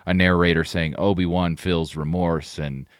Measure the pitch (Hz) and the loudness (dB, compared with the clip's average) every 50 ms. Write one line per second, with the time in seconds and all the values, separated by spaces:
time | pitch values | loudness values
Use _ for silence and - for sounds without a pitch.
0 | - 92 90 92 90 90 90 87 87 87 82 82 80 - - 87 82 80 - - | -4 0 2 4 4 4 6 4 4 4 4 2 0 -2 -2 -2 -2 -2 -2 0
1 | 87 101 98 87 90 85 87 90 90 85 82 - - 92 87 82 80 78 - 78 | 0 0 2 2 0 0 0 0 0 -2 -4 -4 -2 -2 0 0 -2 -4 -6 -6
2 | 76 76 85 90 90 85 82 78 73 - - - 76 71 67 67 67 - _ _ | -6 -4 -2 -2 0 0 -2 -2 -4 -8 -10 -8 -8 -8 -8 -10 -12 -16 _ _